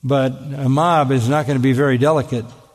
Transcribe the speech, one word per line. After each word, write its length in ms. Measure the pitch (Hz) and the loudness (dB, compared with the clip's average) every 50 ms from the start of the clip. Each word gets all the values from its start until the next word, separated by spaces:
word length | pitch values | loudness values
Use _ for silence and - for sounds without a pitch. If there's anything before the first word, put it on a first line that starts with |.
| - | -2
but 280 | 127 139 139 131 131 | 0 0 0 0 -2
a 360 | 127 131 - 147 139 139 139 131 | -4 -6 -12 -12 -8 -4 0 0
mob 420 | 135 143 160 175 170 156 143 131 | 2 2 2 2 2 2 2 2
is 180 | 135 131 113 117 | 0 0 0 0
not 180 | 143 151 147 | 0 0 0
gonna 120 | 113 143 131 | 0 -2 0
be 140 | 123 135 | 2 2
very 240 | 131 123 147 139 131 | 2 2 2 0 2
delicate. 480 | 123 131 147 160 151 127 - 131 120 110 - - - - _ | 2 2 2 2 0 -2 -2 -6 -6 -6 -10 -16 -20 -20 _